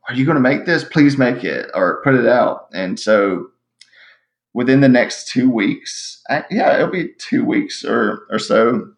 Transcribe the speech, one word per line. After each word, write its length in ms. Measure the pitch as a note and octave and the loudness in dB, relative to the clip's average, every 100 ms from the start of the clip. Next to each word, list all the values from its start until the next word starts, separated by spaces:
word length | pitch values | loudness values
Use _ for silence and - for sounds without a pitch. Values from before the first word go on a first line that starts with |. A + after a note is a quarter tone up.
| - | -6
"Are 60 | |
you 120 | B2 C#3 | -2 0
gonna 120 | D#3 | 2
make 280 | B2+ C#3+ - | 2 0 -2
this? 180 | D#3+ | -2
Please 320 | - D#3+ C#3+ C3+ | 0 4 4 4
make 260 | B2 - | 0 0
it 280 | F2+ C2 - | -6 -6 -6
or 280 | - F#2 E2+ | -2 0 0
put 120 | C#3 | 2
it 120 | C3 A#2 | 2 4
out." 420 | B2 - - - | 2 0 -4 -12
And 260 | F2+ F#2 F#2+ | -8 -6 -6
so 480 | G#2+ G#2+ G2 F2+ F2 _ _ _ _ _ - _ _ _ _ | 0 2 2 -2 -8 _ _ _ _ _ -20 _ _ _ _
within 280 | A#2 B2 C3+ | -4 2 4
the 80 | C#3 | 6
next 400 | B2 - - - | 4 2 -6 -6
two 220 | - B2+ | 0 0
weeks, 720 | A2+ G2 - - - - - - | 2 -2 -2 -10 -16 -16 -18 -8
uh, 140 | C#3+ - | -8 -4
yeah, 240 | G3+ - | 0 2
it'll 140 | - E3 | 2 0
be 200 | F3+ D#3 _ | -4 -8 _
two 260 | - B2 | -4 -2
weeks 400 | A#2 A#2 G2+ - | 0 -2 -4 -8
or, 420 | - A#2 G#2+ G2+ - | -4 -2 -2 -4 -6
or 80 | A2 | -6
so 480 | - A2 A#2 A#2 - | 0 2 2 0 -6